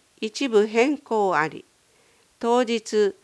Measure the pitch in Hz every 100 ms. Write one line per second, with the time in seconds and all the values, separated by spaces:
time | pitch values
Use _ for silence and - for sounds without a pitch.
0 | _ - 220 - 277 220 214 220 262 285
1 | - 220 196 160 156 - - _ _ _
2 | _ _ _ - 233 240 240 233 214 214
3 | 208 190